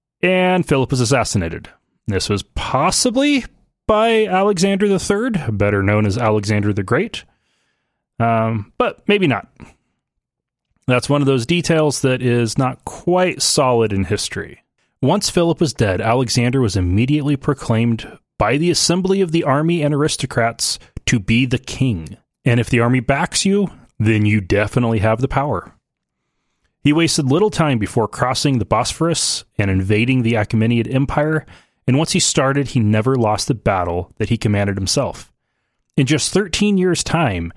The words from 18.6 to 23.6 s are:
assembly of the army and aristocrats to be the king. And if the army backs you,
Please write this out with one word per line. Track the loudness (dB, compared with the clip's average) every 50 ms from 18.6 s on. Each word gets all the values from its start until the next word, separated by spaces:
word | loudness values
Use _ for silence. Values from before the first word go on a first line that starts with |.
| 0 0
assembly | 0 0 0 0 0 0 0 0 2 0
of | 0 0 0
the | 0 2
army | 2 2 2 2 2 0 0 0
and | 0 0
aristocrats | 0 0 0 -2 -4 -6 -4 -2 0 0 0 -2 -4 -4 -6 -6 -8 -12 -16 _ -8 -2
to | -2 -2 0
be | 0 2 2 2 2
the | 0 -2 -4
king. | -4 -8 -6 -2 -2 -2 -2 -4 -6 -10 -16 -20 _ _ _ _ _
And | 0 2 2
if | 0 0
the | 0 2
army | 2 2 2 0
backs | 0 0 0 -2 -2 -2 -4 -2 0
you, | 0 0 0